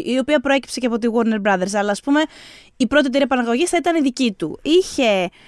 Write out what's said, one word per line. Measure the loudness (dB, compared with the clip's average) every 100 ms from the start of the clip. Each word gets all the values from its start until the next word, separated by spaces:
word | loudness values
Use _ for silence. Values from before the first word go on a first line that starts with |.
| -2
η | -2
οποία | 2 0
προέκυψε | 2 -2 -2 -4
και | -2
από | 0
τη | 0
Warner | 0 0 0 0
Brothers, | 0 0
αλλά, | -2 -2
ας | -2
πούμε, | 0 0 0 -6 -20 -20 -14 -4
η | 0
πρώτη | 2 2
εταιρεία | 0 0
παραγωγής | 0 0 0 0
θα | 0
ήταν | 0 0
η |
δική | 0 0 -2
του. | -2 -8 -6
Είχε, | 0 2 2 0 0 2 -2 _